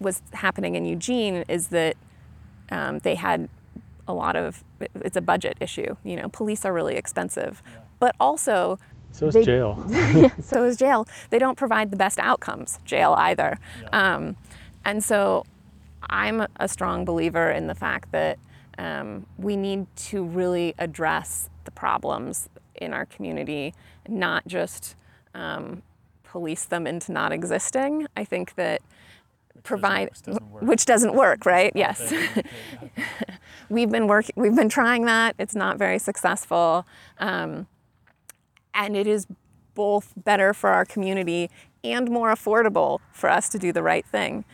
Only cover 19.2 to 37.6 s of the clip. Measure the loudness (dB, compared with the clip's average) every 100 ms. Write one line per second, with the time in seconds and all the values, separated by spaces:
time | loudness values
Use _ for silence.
19.2 | -14 -8 -4 -2 -2 -4 -6 -12 -8 -6
20.2 | -4 -2 0 0 -2 -4 -8 -4 -2 -2
21.2 | -4 -10 -10 -14 -18 -6 -2 0 -2 -4
22.2 | -6 -10 -12 -16 _ -14 -8 -8 -10 -10
23.2 | -8 -8 -6 -6 -8 -12 -20 -20 -10 -4
24.2 | -2 -2 -4 -6 -6 -8 -16 -18 _ _
25.2 | _ -12 -10 -8 -10 -14 -18 _ _ _
26.2 | _ -10 -8 -6 -6 -4 -4 -6 -6 -4
27.2 | -4 -4 -4 -4 -2 -2 -2 -4 -6 -8
28.2 | -6 -6 -6 -4 -4 -4 -8 _ -20 -20
29.2 | _ _ _ -20 -8 -2 0 0 -4 -8
30.2 | -8 -6 -8 -4 2 4 6 6 6 6
31.2 | 6 6 4 6 4 4 0 -2 -4 -2
32.2 | -2 -2 -4 -10 -16 -16 -14 -10 -8 -8
33.2 | -10 -12 -20 -20 -4 0 2 2 4 4
34.2 | 2 0 4 6 4 4 4 4 2 4
35.2 | 2 0 -6 -2 -2 0 0 0 -2 -2
36.2 | 0 -2 0 2 4 2 -2 -14 -20 -8
37.2 | -4 -4 -4 -8